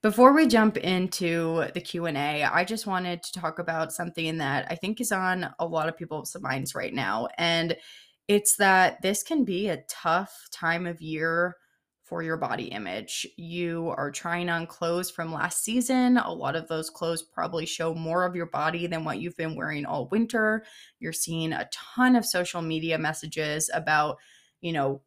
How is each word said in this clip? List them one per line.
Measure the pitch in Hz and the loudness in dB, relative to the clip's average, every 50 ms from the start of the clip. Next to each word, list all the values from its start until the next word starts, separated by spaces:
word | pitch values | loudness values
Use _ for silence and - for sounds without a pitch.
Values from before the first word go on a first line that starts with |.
Before | - 220 208 233 247 269 285 | 2 2 6 10 10 10 10
we | 311 320 | 8 6
jump | 240 226 226 214 214 208 | 6 6 6 6 6 4
into | 214 - 175 185 180 185 185 - - 185 170 165 170 165 160 165 165 147 - - | 2 0 0 2 2 0 0 -2 -2 0 0 0 0 0 0 0 0 0 -2 -4
the | 175 | -8
Q | 175 - - 175 170 | -8 -6 -6 -4 -2
and | 165 147 | -2 -2
A, | 139 143 147 151 147 147 | 0 0 0 0 2 0
I | - - 170 185 | 2 2 2 0
just | 190 226 214 - | 0 -4 -6 -4
wanted | 208 190 180 180 180 175 170 | -2 -2 -2 -2 -2 -6 -6
to | - - - 185 | -8 -10 -10 -6
talk | 170 160 160 - | -6 -6 -4 -4
about | 170 165 165 160 160 160 - | -6 -4 -2 -2 -2 -4 -4
something | - 175 170 170 170 165 160 160 165 | -6 -6 -6 -4 -4 -4 -2 -2 -2
that | 147 139 139 135 - | -2 0 0 -2 -2
I | - 170 | -4 -8
think | 170 - 190 220 - | -6 -4 -6 -4 -2
is | 240 - | -2 -2
on | 208 190 185 185 185 180 180 180 - - | 0 0 2 0 0 0 -4 -6 -4 -6
a | 165 | -6
lot | 170 165 160 156 | -2 -2 -2 -2
of | 165 160 | -2 -4
people's | - 170 151 156 151 - - - 175 | -6 -10 -8 -8 -8 -8 -10 -12 -10
minds | 175 131 131 135 - - - | -6 -4 -4 -4 -4 -6 -6
right | - - - | -6 -6 -4
now. | - 131 117 95 101 113 117 - - | -4 -4 -2 -2 -2 -2 -2 -4 -4
And | - 170 170 165 165 165 165 165 - - - - - - _ _ _ _ | -2 0 2 2 2 0 0 -2 -6 -8 -20 -20 -20 -20 _ _ _ _
it's | - 208 208 208 - - | 2 2 4 4 2 4
that | - 202 190 190 185 185 - - - - | 6 6 8 8 8 6 6 4 0 -2
this | 190 208 - | 0 0 0
can | - - 330 302 240 | -2 0 2 2 2
be | 202 185 180 208 202 | 2 0 -2 0 -2
a | 160 139 - | -2 -4 -6
tough | - - - - 170 165 180 196 - - - - - | -12 -14 -4 0 2 2 2 0 -4 -12 -20 -18 -18
time | - - 170 165 170 175 180 | -12 -4 -2 0 0 0 -2
of | 170 170 165 | -6 -6 -8
year | 160 156 156 151 160 165 165 170 175 180 175 _ _ _ _ _ _ _ _ _ _ | -8 -6 -4 -2 0 0 2 2 2 0 -2 _ _ _ _ _ _ _ _ _ _
for | - - 170 165 | -10 -8 -6 -4
your | 160 160 | -4 -2
body | 156 135 123 117 - 113 | -2 -2 -4 -4 -4 -4
image. | - - 107 104 90 92 110 107 - - - - - _ | -8 -8 -8 -6 -6 -6 -8 -8 -6 -6 -8 -8 -8 _
You | - 170 165 170 175 175 170 165 170 165 165 - | -14 -12 -8 -6 -4 -4 -2 -2 -2 -2 -4 -2
are | - 143 143 | -2 -4 -6
trying | 139 - - 170 170 175 175 175 | -6 -6 -6 -4 -4 -2 -2 -2
on | 170 165 165 | -2 -2 -4
clothes | 165 - - 170 165 170 180 180 - | -6 -6 -4 -2 0 0 -2 -2 -4
from | - - 165 165 | -6 -8 -8 -6
last | 160 151 156 175 - - - | -4 -4 -4 -4 -2 -4 -4
season. | 220 226 254 240 - 262 254 254 247 247 | 0 0 0 0 2 2 4 6 6 6
A | 240 - - 170 | 4 4 0 -4
lot | - 135 135 147 | -4 -4 -2 -2
of | 165 160 | -4 -4
those | - 165 160 156 160 | -4 -4 -4 -4 -6
clothes | - - 170 165 165 160 | -8 -4 -4 -2 -2 -4
probably | - _ _ - 170 175 165 160 160 | -6 _ _ -4 -4 -2 -2 -4 -4
show | 165 - - 165 165 165 | -4 -4 -2 -2 -2 -2
more | 165 160 160 165 180 180 | -4 -4 0 0 2 0
of | 180 180 | 0 0
your | 175 170 | -4 -6
body | 170 - 139 151 160 170 170 175 | -4 -2 0 0 0 0 -2 -4
than | 170 170 160 160 | -2 -2 -4 -2
what | 156 131 98 | -4 -4 -4
you've | 160 175 - | -6 -8 -6
been | - 160 160 156 | -4 -4 -4 -2
wearing | 156 160 156 151 147 147 | -4 -4 -4 -4 -4 -4
all | - - 147 - | -4 -4 -4 -2
winter. | - 196 214 226 226 - 226 214 214 214 220 220 - - - - - _ _ | 0 2 2 2 2 2 0 2 2 2 0 -4 -10 -20 -20 -20 -20 _ _
You're | - 165 160 | -8 -6 -4
seeing | - - 165 165 165 160 160 - | -4 -4 -2 -2 -2 -2 -2 -2
a | - - - | -4 -4 -6
ton | - - - - - 240 254 254 254 | -8 -14 -14 -8 2 4 6 8 8
of | 240 214 | 6 4
social | - - 180 180 - - 175 165 | 2 0 0 0 0 -4 -4 -2
media | 160 160 160 160 165 160 | -2 -2 -2 0 0 0
messages | 156 160 151 156 - - 160 - 160 156 151 151 156 156 - | 0 0 -2 -2 -4 -10 -8 -4 -4 -2 -2 -2 -2 -2 -2
about, | - 160 156 156 156 151 151 151 - - - - - _ _ _ _ _ | -2 -2 2 4 4 4 4 2 -2 -8 -12 -20 -20 _ _ _ _ _
you | - 170 165 | -6 -4 0
know | 151 139 139 139 139 _ | 0 0 0 -2 -4 _